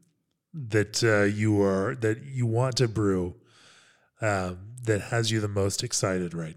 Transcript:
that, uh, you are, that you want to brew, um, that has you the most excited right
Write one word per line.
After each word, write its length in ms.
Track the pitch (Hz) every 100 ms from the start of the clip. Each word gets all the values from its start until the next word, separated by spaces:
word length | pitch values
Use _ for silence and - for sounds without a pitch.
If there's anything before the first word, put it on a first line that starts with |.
| _ _ _ _ _
that, 500 | 165 120 104 104 -
uh, 200 | 117 104
you 380 | 101 104 107 101
are, 320 | 98 95 101 135
that 280 | 110 117
you 220 | 139 131 120
want 320 | 113 131 120
to 100 | 120
brew, 480 | 110 101 95 87 - _ _ - - _ _ _ _
um, 380 | 110 101 92 90 104 123
that 180 | 117 104
has 280 | - 117 110
you 120 | 110
the 60 | 104
most 340 | 101 98 -
excited 500 | 123 - 101 92 87
right 220 | 85 80